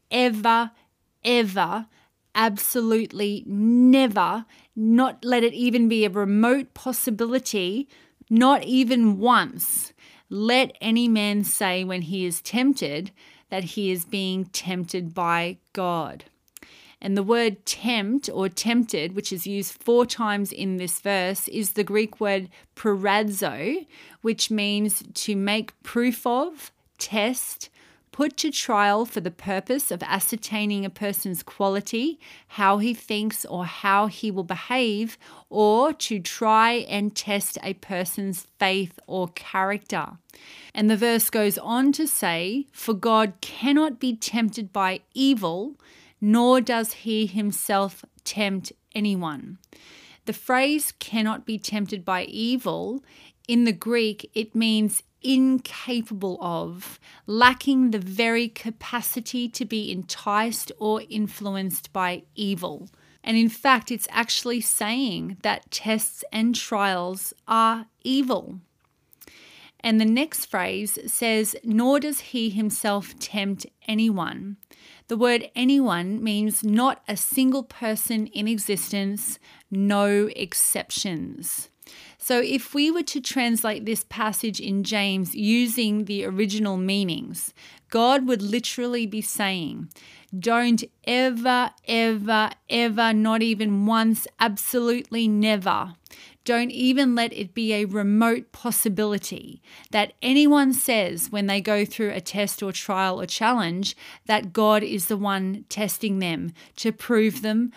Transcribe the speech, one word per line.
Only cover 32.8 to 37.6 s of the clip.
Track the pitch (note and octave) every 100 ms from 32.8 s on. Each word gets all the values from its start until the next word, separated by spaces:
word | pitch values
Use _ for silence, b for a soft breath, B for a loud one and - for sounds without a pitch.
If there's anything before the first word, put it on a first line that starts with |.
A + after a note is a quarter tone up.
| A3+
thinks | A3+ - G#3 G#3+ - -
or | F3+
how | E3+ - G3+ G3 G#3+
he | G#3+ G#3+
will | F#3+
behave, | E3+ F3+ - B3+ A#3 G#3 A3+ - B B B
or | G#3 G#3 A3 D4
to | - - G#3
try | E3 - A3 A3 A3+
and | A#3+ - G3+ G#3 G#3
test | - G3+ - -